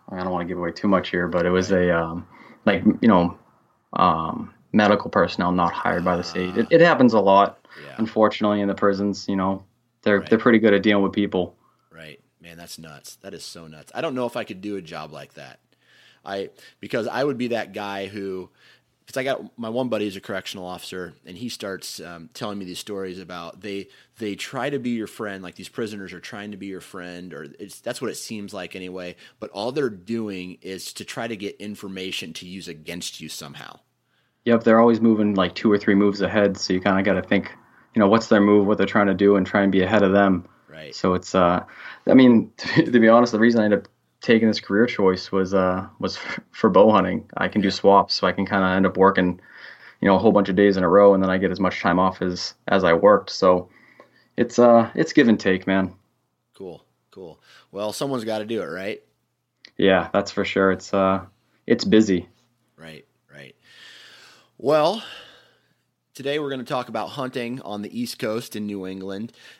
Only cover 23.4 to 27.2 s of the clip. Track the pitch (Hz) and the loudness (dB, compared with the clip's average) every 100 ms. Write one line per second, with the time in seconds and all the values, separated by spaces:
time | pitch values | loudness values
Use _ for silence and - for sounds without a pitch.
23.4 | 85 - 107 98 92 _ _ - 110 98 | -14 -14 -12 -12 -12 _ _ -12 -10 -8
24.4 | - 135 131 143 123 117 104 - 110 95 | -10 -8 -6 -6 -4 -6 -6 -10 -10 -10
25.4 | 90 85 95 - 110 104 92 87 - 110 | -14 -16 -14 -10 -10 -10 -14 -16 -16 -16
26.4 | 101 104 98 92 - 95 87 87 | -14 -14 -12 -14 -14 -16 -14 -14